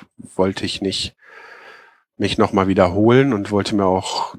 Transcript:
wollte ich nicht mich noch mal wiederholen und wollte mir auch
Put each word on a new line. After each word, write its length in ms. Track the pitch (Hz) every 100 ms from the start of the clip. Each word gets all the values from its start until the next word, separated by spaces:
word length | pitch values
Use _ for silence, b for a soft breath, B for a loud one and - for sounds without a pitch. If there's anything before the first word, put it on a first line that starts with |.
| - -
wollte 480 | - - 92 95 98
ich 160 | -
nicht 340 | 98 92 - B B B B B B B B B _ -
mich 200 | 101 98
noch 160 | 104
mal 160 | 104 95
wiederholen 640 | 95 90 95 110 123 139
und 180 | 107 101
wollte 240 | 104 95 104
mir 120 | 95
auch 480 | 92 - - -